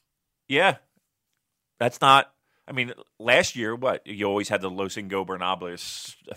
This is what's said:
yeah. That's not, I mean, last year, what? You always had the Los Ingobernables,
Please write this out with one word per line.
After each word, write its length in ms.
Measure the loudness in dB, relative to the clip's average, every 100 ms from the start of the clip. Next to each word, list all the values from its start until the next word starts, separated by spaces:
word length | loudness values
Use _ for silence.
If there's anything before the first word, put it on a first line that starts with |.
| _ _ _ _ -2
yeah. 300 | 2 2 0 _ _ _ _ _ _ _ _ _ -2
That's 220 | -2 2
not, 300 | 6 6 6 _ _ _ -8
I 40 |
mean, 220 | -6 -6 -8 -20 -4
last 360 | 4 4 4 -2
year, 200 | -4 -2
what? 300 | -2 -2 -6
You 180 | -4 0
always 240 | 0 0
had 120 | -2
the 80 | -2
Los 260 | -6 -8 -8
Ingobernables, 1200 | -6 -6 -4 -4 -4 -4 -6 -12 -12 -14 -16 -18 -20